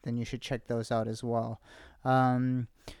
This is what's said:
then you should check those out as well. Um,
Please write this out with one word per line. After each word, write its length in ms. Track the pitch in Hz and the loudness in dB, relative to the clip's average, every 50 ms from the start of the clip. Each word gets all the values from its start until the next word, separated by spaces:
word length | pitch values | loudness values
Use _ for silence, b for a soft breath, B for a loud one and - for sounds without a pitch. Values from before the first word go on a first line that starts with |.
| - | -8
then 140 | - 117 | -6 -4
you 80 | 120 117 | -4 -4
should 180 | - - 117 - | -4 -6 -8 -6
check 240 | - 139 117 - | -6 -6 -6 -4
those 240 | - 120 117 110 - | -4 -4 -4 -2 0
out 180 | 120 113 110 110 | 0 0 0 -2
as 140 | 110 - - | -4 -6 -4
well. 380 | 120 117 117 113 113 113 - B B B B B B B B - | -2 -2 0 -2 -2 -6 -10 B B B B B B B B 0
Um, 640 | 127 131 131 127 127 127 123 127 127 127 127 120 - _ B B B B B | 4 4 6 6 6 4 4 2 2 0 0 -2 -4 _ B B B B B